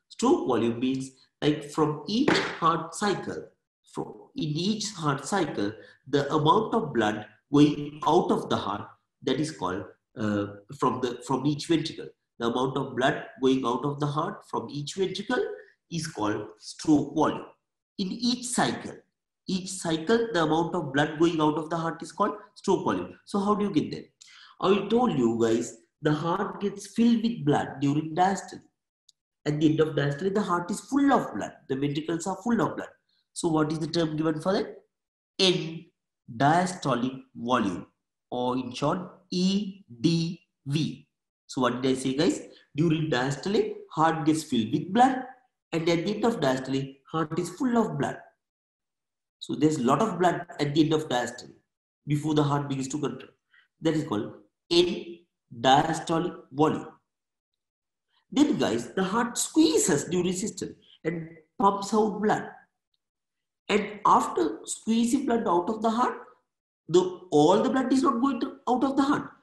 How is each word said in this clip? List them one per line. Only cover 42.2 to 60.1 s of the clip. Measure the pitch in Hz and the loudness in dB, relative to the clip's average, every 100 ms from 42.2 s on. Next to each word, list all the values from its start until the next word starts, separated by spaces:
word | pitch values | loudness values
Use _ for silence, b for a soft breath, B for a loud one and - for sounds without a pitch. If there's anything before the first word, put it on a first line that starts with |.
| 196 - - B B 139 | 0 0 -6 B B -2
During | 170 156 147 | 0 0 0
diastole, | 123 139 139 190 220 427 - - | 0 -2 -4 -2 0 -2 -6 -8
heart | 156 160 156 151 | 0 0 2 0
gets | 151 | 0
filled | - 117 107 | 0 -2 0
with | 147 175 | -2 0
blood, | 220 262 - - - _ _ - | 4 4 2 -8 -16 _ _ -8
and | 165 165 | -4 0
at | 170 | 0
the | 180 | 0
end | 208 | 0
of | 233 - | 0 0
diastole, | 139 127 - 135 135 - - | 0 -2 -2 -4 -4 -12 -8
heart | 160 156 160 | -6 -4 -4
is | - | -6
full | - 254 233 | -2 0 2
of | 208 147 | 0 -2
blood. | 113 - - _ _ _ _ _ _ _ _ _ _ - | -4 -6 -16 _ _ _ _ _ _ _ _ _ _ -16
So | - | -8
there's | 120 151 147 | 2 2 2
a | |
lot | 120 147 | 2 2
of | 214 170 | 2 2
blood | 180 - - - | 2 2 -6 -4
at | 143 | 0
the | 151 | 2
end | 151 | 4
of | 151 - | 2 0
diastole, | 123 117 - - - _ _ _ _ 143 | -2 -4 -8 -18 -20 _ _ _ _ -2
before | 147 156 | -2 2
the | 151 | 2
heart | 139 143 139 | 2 0 -2
begins | 131 123 | -6 -4
to | - | -4
contract. | 135 - - _ _ b b - | -4 -6 -16 _ _ b b -4
That | 160 | -2
is | 156 | 0
called | 143 104 - - _ _ - | -2 -4 -4 -10 _ _ 2
end | 170 180 - - - _ _ - 117 | 4 4 0 -8 -16 _ _ -20 0
diastolic | 131 139 160 160 - 165 175 - - | 6 6 4 -2 -2 -2 -2 -8 -6
volume. | 131 156 101 - - _ _ _ _ _ _ _ _ _ _ _ _ - | 0 2 0 -8 -18 _ _ _ _ _ _ _ _ _ _ _ _ -2
Then, | 262 294 170 | 2 4 4
guys, | 101 117 - | 0 0 -4
the | 190 | -2
heart | 185 226 233 - | 0 0 -2 -2
squeezes | - 320 320 - - 143 | 0 4 4 4 2 2
during | - | 0